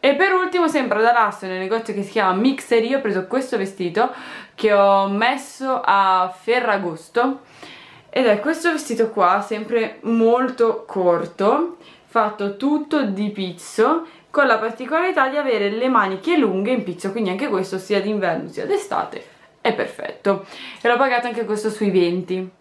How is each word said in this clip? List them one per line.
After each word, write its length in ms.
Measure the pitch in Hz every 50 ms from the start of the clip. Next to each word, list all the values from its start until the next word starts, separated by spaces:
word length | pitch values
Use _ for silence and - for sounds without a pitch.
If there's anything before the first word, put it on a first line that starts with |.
| -
E 120 | 269 285
per 180 | - 381 392 381
ultimo, 340 | 370 370 359 359 359 339
sempre 320 | 311 - 294 254 - 208 208
da 120 | 220 233
Lasso, 340 | 240 240 220 202 202 - 196
nel 140 | 185 185 185
negozio 340 | 190 190 220 226 220 220 196
che 80 | 202
si 80 | 196 196
chiama 240 | - 226 202 185 185
Mixery, 640 | 190 226 269 262 - - - 240 226 220 240 269
ho 60 | 277
preso 260 | 269 214 190 185 185
questo 280 | - - 269 262 - 247
vestito 560 | 208 190 196 - - 185 175 170 202 240 262 - - - - - - - - _
che 180 | - - 214 208
ho 340 | 202 202 196 196 196 196
messo 720 | 196 196 202 220 247 277 269 - - - - 262 269 262 -
a 540 | - - 196 196 196 190 185 185 185 185 -
Ferragosto, 1040 | - - 220 233 254 247 226 202 190 180 170 160 156 - - - 233 247 269 269 - - - - - - - - - - - - - _ -
ed 160 | - - 262
è 140 | 226 208 208
questo 320 | - 294 320 - 330 339
vestito 400 | 320 302 - - 233 220 226 220
qua, 300 | - 208 185 175 185 202
sempre 580 | 202 - 220 214 220 220 233 233 226 - - -
molto 840 | - 226 233 226 226 226 233 247 262 247 254 - 233 226 214 220 -
corto, 920 | - - 196 180 180 170 165 - - - - 196 208 254 302 339 339 - - - - - - _
fatto 520 | _ - 226 214 208 208 - 202 202 196
tutto 460 | - 262 285 302 294 294 - 320 294 254
di 260 | 202 196 190 208 208
pizzo, 760 | - 196 190 180 165 - - - - - 220 262 320 339 - - - - _ _
con 160 | - 294 277
la 100 | 254 226
particolarità 720 | - 214 226 226 - 262 247 302 330 349 381 359 311 262 262
di 80 | 269
avere 320 | 294 285 269 233 208 202 202
le 180 | 208 226 247
maniche 480 | 262 262 226 202 190 190 190 - 311 349
lunghe 360 | 311 269 208 185 190 202 233
in 120 | 254 233 175
pizzo, 280 | 185 170 - - 196
quindi 180 | 196 233 214 185
anche 180 | 185 196 277
questo 300 | 285 202 185 185 185 190
sia 240 | 185 185 - 208 202
d'inverno 480 | - 208 214 208 185 175 160 - - 170
sia 160 | - - -
d'estate 600 | 247 403 - - - - - - - - - - - - _ - _ _ _
è 100 | _ 151 -
perfetto. 720 | - - - - - - - - - _ 196 196 190 - - - - - - - -
E 60 | -
l'ho 100 | 233 240
pagato 300 | 240 269 262 247 240 240
anche 180 | 247 226 233 226
questo 240 | 196 214 208 214 220
sui 220 | 214 - 214 202
venti. 580 | 185 185 175 170 175 185 180 180 185 185 185 185 _ _